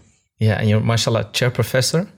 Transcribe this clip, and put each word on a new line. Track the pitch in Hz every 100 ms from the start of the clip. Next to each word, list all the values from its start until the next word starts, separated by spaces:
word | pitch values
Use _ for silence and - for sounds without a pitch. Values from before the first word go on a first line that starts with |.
| _ _ _ _
yeah, | 110 104
and | 107
you're, | 107
mashallah, | 113 117 - 113 110
chair | - 123
professor. | - - 131 123 160 202